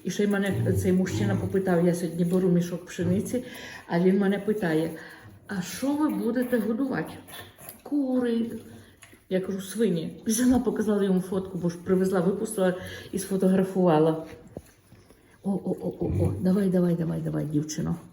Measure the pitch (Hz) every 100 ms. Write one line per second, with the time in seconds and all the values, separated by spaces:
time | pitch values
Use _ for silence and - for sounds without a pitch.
0 | 190 180 202 202 196 - - 185 190 185
1 | 185 - 196 190 185 190 190 170 175 170
2 | 180 170 170 185 190 175 170 175 - -
3 | 170 190 - 247 - - - - - 175
4 | 185 196 196 202 196 214 175 156 165 165
5 | - - - - - 196 - - 269 294
6 | 302 196 214 240 240 240 208 233 269 185
7 | 160 - - - - - - - - 294
8 | 262 254 247 233 226 - - - - -
9 | - - _ 185 185 196 - 214 226 170
10 | 160 - - 220 247 254 - - 214 202
11 | 196 185 180 196 - 170 170 - - 185
12 | 185 196 170 202 220 - 185 180 - -
13 | - 190 - 190 185 185 190 190 180 151
14 | 160 160 - - - - - _ _ -
15 | - - _ _ 190 196 - - 175 -
16 | 160 - 175 - 185 190 190 180 175 170
17 | 165 165 160 151 151 151 156 - 160 175
18 | -